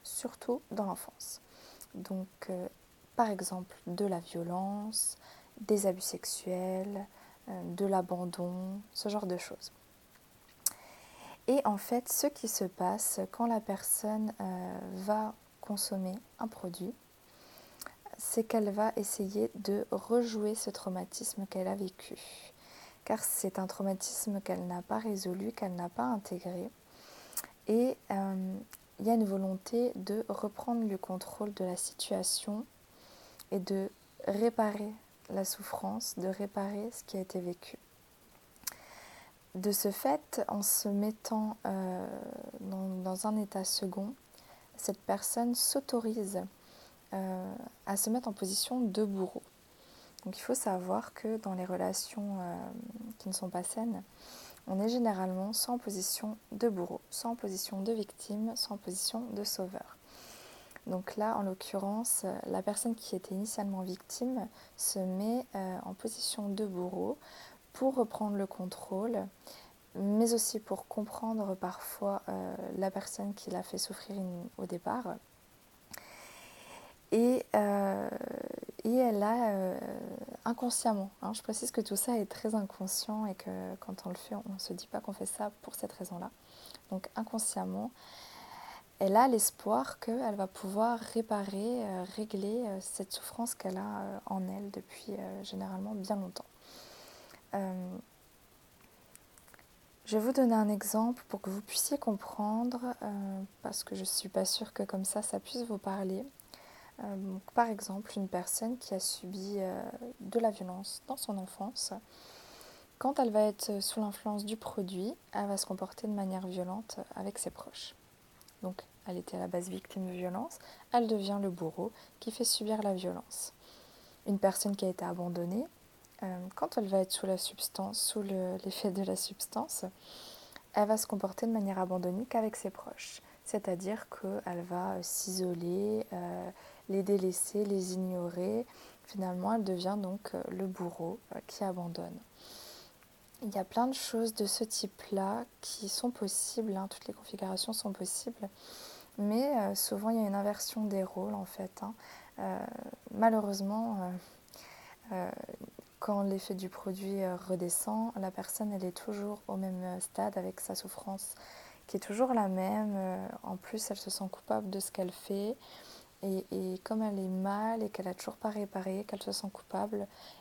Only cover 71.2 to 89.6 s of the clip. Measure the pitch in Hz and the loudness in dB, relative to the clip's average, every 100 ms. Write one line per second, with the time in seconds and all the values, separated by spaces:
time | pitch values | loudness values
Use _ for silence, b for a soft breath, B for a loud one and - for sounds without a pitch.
71.2 | 226 220 202 190 180 - - - 202 196 | -2 0 0 0 -2 -4 -8 -2 0 0
72.2 | - 190 185 190 190 190 190 196 - - | -2 -4 -2 -4 -4 0 0 0 -6 -4
73.2 | 202 202 - 180 180 - - 196 - 196 | -4 -4 -4 -4 -4 -4 -4 -6 -8 -4
74.2 | 185 175 175 - 185 175 - 226 220 - | -4 -4 -8 -8 -4 -2 0 0 -2 -6
75.2 | - - - - - - - B B B | -10 -20 -20 -20 -20 -20 -18 B B B
76.2 | B B B B B B B B - 220 | B B B B B B B B 2 6
77.2 | 240 254 - 208 208 202 196 196 - - | 8 6 6 6 6 6 4 2 0 -4
78.2 | - - - 50 - - 220 247 247 208 | -4 -4 -4 -6 -8 -2 4 6 8 6
79.2 | 208 233 226 196 185 - - - - - | 6 6 6 4 2 0 -2 -6 -6 -8
80.2 | - - 226 240 247 233 240 208 190 - | -10 -4 -2 2 2 4 4 4 0 -4
81.2 | 190 220 - 214 240 - 214 202 - 233 | -4 -4 -2 -2 0 0 2 2 4 2
82.2 | 202 - 220 214 196 - 190 - - 214 | 2 -2 0 2 0 -2 -2 -2 0 0
83.2 | 214 190 - 185 185 190 - 190 180 180 | 0 -2 -4 -4 -4 -6 -8 -6 -6 -6
84.2 | - 202 202 196 - 185 - 208 - 196 | -6 -6 -6 -6 -4 -6 -4 -6 -4 -4
85.2 | 190 - 208 - - - 202 - 180 175 | -4 -2 -4 -4 -12 -6 -6 -6 -8 -6
86.2 | 185 - B B B B - 190 - - | -8 -12 B B B B -6 -6 -4 -6
87.2 | 220 220 - - 185 185 233 B B B | -2 -2 0 0 -2 -2 -4 B B B
88.2 | B B B B B B - - 196 202 | B B B B B B -18 2 8 10
89.2 | 262 233 - - | 10 8 4 2